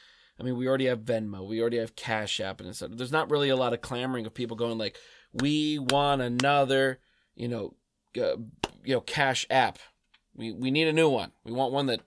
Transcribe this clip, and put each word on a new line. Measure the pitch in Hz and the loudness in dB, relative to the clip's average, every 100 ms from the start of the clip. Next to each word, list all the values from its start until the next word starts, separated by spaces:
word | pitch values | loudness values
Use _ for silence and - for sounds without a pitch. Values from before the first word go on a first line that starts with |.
| - _ _ - | -20 _ _ -8
I | |
mean, | 123 123 | -4 -2
we | 127 | 0
already | 135 131 | 2 2
have | 120 | 0
Venmo, | 113 113 107 98 | 0 -2 -2 -8
we | 95 113 | -6 0
already | 117 117 | 0 0
have | 113 - | -4 -8
Cash | - 110 104 - | -4 -4 -2 -4
App, | 98 95 | -6 -8
and | 92 | -12
et | - | -10
cetera. | 90 | -10
There's | 117 127 | -8 -2
not | 156 147 | 0 2
really | 147 139 | 2 2
a | 131 | 2
lot | 123 | 2
of | 117 | 0
clamoring | - 123 127 127 110 | -4 -6 -4 -4 -6
of | |
people | - 120 113 | -6 -8 -2
going | 117 113 | -2 -2
like, | 104 - - - _ | -6 -8 -20 -20 _
"We | 123 139 151 151 151 | -2 0 2 0 -2
want | 127 143 143 139 | 0 2 2 2
another, | 123 123 139 143 135 135 135 127 _ _ _ | 0 2 2 4 4 4 2 0 _ _ _
you | - 120 | -10 -6
know, | 120 95 - _ _ _ 117 | -6 -8 -12 _ _ _ -2
uh, | - 104 110 - - - | -2 -2 -6 -8 -8 -6
you | - | -2
know, | 123 | -2
Cash | - 151 135 123 - | -2 0 2 2 2
App. | 131 113 - - _ _ _ _ - | 4 4 0 -16 _ _ _ _ -12
We, | 113 | -10
we | 104 131 | -4 0
need | 147 160 | 2 4
a | |
new | 156 160 | 6 4
one. | 123 87 - | 4 -2 -10
We | - | -8
want | 120 131 | -2 0
one | 135 139 | 0 0
that | 113 | -2